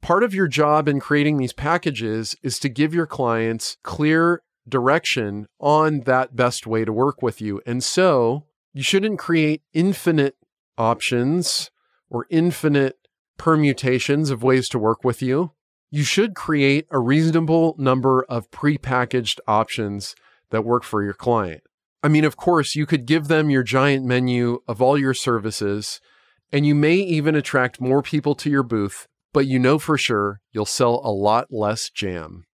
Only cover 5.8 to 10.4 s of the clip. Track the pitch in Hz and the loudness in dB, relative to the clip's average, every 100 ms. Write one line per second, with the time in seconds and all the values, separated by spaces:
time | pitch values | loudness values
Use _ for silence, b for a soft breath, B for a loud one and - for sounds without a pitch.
5.8 | 156 151 120 127 131 120 123 - - 113 | 2 0 0 0 0 0 0 0 -4 -2
6.8 | 110 110 135 - 120 - 107 101 - 123 | 0 0 0 0 -4 -4 -8 -8 -6 -6
7.8 | 127 - 185 143 117 135 147 _ _ 143 | -2 2 2 4 2 0 -6 _ _ -8
8.8 | 135 190 214 202 - 165 156 151 _ 156 | -2 0 0 -4 0 2 2 0 _ 0
9.8 | 180 196 - 160 139 - | 0 0 0 2 2 -2